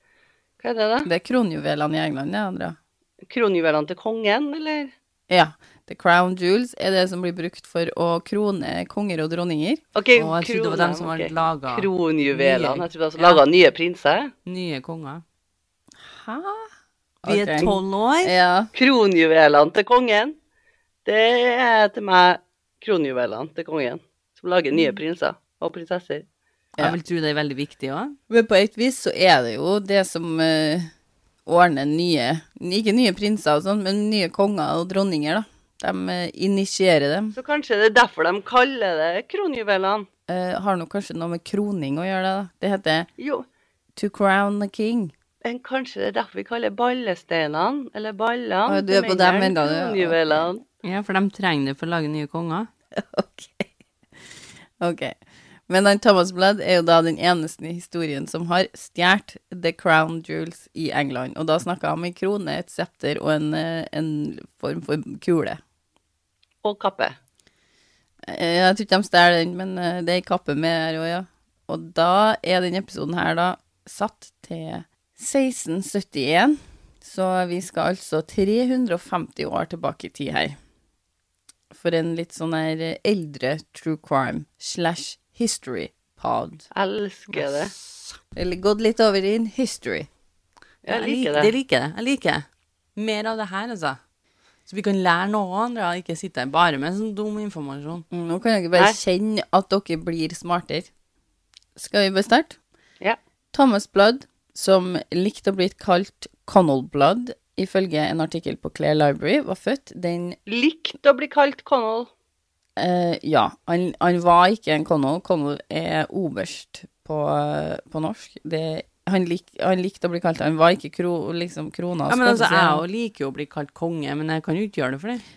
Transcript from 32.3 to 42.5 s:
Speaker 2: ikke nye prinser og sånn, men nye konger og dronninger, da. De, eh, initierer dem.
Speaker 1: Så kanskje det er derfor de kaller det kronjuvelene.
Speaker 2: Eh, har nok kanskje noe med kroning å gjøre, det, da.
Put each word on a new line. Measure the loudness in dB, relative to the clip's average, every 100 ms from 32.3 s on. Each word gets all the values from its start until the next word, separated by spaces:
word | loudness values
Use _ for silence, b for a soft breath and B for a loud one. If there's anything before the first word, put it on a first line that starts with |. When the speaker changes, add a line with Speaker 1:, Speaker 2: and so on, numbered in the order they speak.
| -2 -6 -12
Speaker 2:
ikke | -4 -2 2
nye | 4 2
prinser | 2 -2 0 0 0
og |
sånn, | 0 -2
men | -2 -2 0
nye | 0 -2
konger | 0 0 0 -2 -2
og | -2
dronninger, | -2 0 0 0
da. | -2 -4 _ _ -8 -6
De, | -4 -4
eh, | -4 -6 -4
initierer | 0 0 -2 2 4 6 4 0
dem. | -4
Speaker 1:
Så | -8
kanskje | -4 -4 0 4
det | 6 6
er | 4
derfor | 2 0
de | 0
kaller | 0 2 2 0 -2 0 0 -2
det | -4
kronjuvelene. | -4 -4 -4 0 0 2 -2 -4 _ -8
Speaker 2:
Eh, | -4 -4 -4
har | -2 -2
nok | -2
kanskje | -6 -6 -8
noe | -6
med | -6
kroning | -6 -4 -2 -4 -4 -4
å | -2
gjøre, | -2
det, | -2 -4
da. | -6